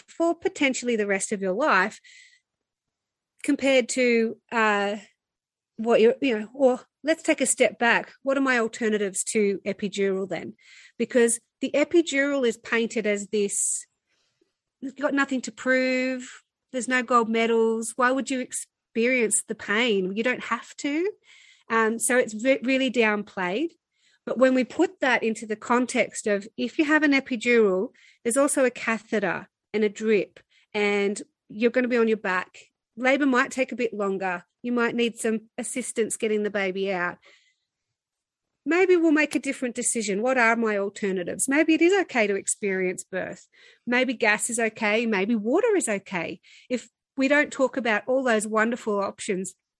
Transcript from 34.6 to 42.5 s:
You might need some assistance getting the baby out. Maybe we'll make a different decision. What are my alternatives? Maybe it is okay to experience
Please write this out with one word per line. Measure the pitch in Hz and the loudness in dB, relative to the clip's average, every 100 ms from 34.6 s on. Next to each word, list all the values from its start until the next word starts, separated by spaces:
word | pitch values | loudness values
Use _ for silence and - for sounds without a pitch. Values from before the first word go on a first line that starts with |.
You | 247 | -4
might | 240 233 240 | 0 0 0
need | 233 226 | -2 -2
some | 226 220 220 - | -4 -4 -6 -12
assistance | 240 262 233 - 208 - | -8 -8 -6 -4 -4 -2
getting | 226 214 | -2 -2
the | 208 | -2
baby | 202 190 190 190 | -2 -4 -2 -4
out. | 185 175 180 _ _ _ _ _ _ _ _ _ _ _ _ _ _ 277 | -2 -4 -6 _ _ _ _ _ _ _ _ _ _ _ _ _ _ -2
Maybe | 339 370 359 | 2 4 4
we'll | 330 | 4
make | 302 294 302 | 4 2 -2
a | |
different | 277 - 247 233 | -4 -4 -6 -4
decision. | 233 233 208 196 | -4 -2 -2 -2
What | 247 262 | 0 2
are | 226 233 | 4 2
my | 220 202 | 0 0
alternatives? | 202 - 202 190 175 190 - | -4 -4 -4 -2 -4 -4 0
Maybe | 285 320 320 | 2 4 4
it | |
is | 339 392 | 4 4
okay | - 254 208 | 0 0 0
to | |
experience | 196 - | -2 -4